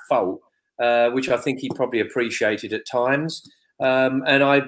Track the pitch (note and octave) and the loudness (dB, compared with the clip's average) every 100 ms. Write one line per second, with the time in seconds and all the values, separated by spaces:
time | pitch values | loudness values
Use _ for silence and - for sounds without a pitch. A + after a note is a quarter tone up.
0 | - C3 F#2 F#2 _ _ _ - A#2+ A#2+ | -2 0 0 -4 _ _ _ -4 0 2
1 | A#2+ B2+ C3 A#2+ - C3 C3 - B2+ A#2+ | 2 0 0 -2 -2 -4 -6 -4 -2 -2
2 | G#2+ B2+ A#2+ - A2 G#2 G#2+ G#2+ - B2 | -2 -2 -2 0 -2 -2 -4 -8 -4 -2
3 | B2 C#3+ D#3+ D#3+ - _ _ - C3+ C3 | 0 0 -2 -8 -16 _ _ -4 0 2
4 | C3 C3 C#3+ C#3 C#3 C#3 | 2 0 2 4 6 4